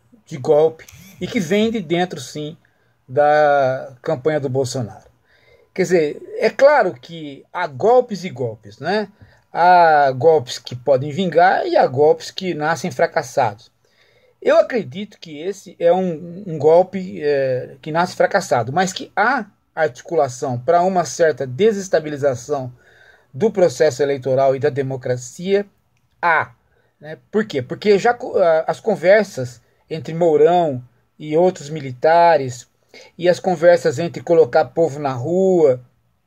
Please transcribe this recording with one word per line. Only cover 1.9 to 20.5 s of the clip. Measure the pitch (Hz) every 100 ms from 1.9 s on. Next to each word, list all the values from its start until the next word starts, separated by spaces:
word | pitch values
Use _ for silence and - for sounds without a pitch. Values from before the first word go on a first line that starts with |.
| 170 180 175
sim, | 127 151 151 165 _ _ _ _ _
da | 131 147 151 151 143 131 131 135 127
campanha | - 151 156 156
do | 139
Bolsonaro. | 127 127 131 107 - _ _ _ _ _ _ _
Quer | -
dizer, | 175 180 151 - - -
é | 220
claro | - 277 294 196
que | 123 - 165 151 139 -
há | 170 175
golpes | 131 190 254 247 196
e | 175
golpes, | 127 123 110 101 104
né? | 143 208 202 _ - _ _
Há | 165 170 180 165 151 139
golpes | 131 156 160 127 -
que | - 123
podem | - 135 147
vingar | 143 190 151 180 - -
e | 339
há | 180
golpes | 127 147 165 -
que | - 185
nascem | 151 151 165 180
fracassados. | - 170 - 135 - 120 104 _ _ _ _ _ _ _ _
Eu | - 659
acredito | 622 254 139 151 208 _
que | 170 147
esse | 170 202 - -
é | 170
um, | 180 185 156 170 170 208
um | 160
golpe, | 147 165 185 190 185 202
é, | 147 143 135 127 139 139
que | -
nasce | 156 180
fracassado, | - 170 202 180 131 113
mas | 156 185
que | - 294 -
há | 214 269 208 _ _
articulação | - 156 - - 160 139 123 139